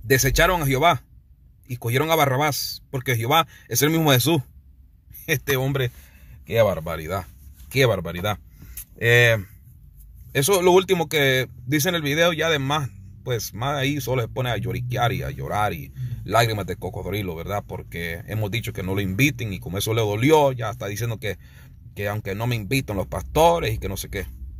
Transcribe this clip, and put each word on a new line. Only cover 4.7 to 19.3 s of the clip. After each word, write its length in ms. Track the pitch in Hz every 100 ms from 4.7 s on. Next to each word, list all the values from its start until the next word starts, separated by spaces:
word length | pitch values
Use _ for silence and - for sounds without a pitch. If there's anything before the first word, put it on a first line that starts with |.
| - - _ _ - -
Este 280 | 147 - 135
hombre, 360 | 131 135 123 - - - - - -
qué 160 | 110
barbaridad, 640 | 104 85 80 82 78 95 90 - - - -
qué 160 | 135 131
barbaridad. 540 | 95 85 85 98 104 - - - - - -
Eh, 400 | 117 120 120 110 92 - - - - - - - -
eso 240 | 135 139 196
es 60 |
lo 80 | 180
último 360 | 180 185 185 156
que 400 | 151 139 131 120 - 120
dice 220 | 151 160
en 60 | 170
el 60 |
video, 320 | 147 151 170
ya 140 | 160 160
además, 420 | 151 135 151 139 - - -
pues 300 | - 120 -
más 240 | 95 131 147
ahí 240 | 135 147
solo 200 | 127 127
se 60 | 113
pone 220 | - 123
a 80 | 110
lloriquear 560 | 120 120 123 110 117
y 80 | 92
a 60 | 69
llorar 440 | 67 69 95 104
y 200 | 85 69 - 123 113
lágrimas 420 | - 107 117 107 87
de 120 | 90
cocodrilo, 580 | 90 92 90 101 98 82
¿verdad? 280 | 82 101 -
Porque 560 | 90 80 85 85 85 -
hemos 220 | 107 104
dicho 240 | 117 -
que 80 | 113
no 140 | 92 98
lo 60 |
inviten 520 | 98 95 143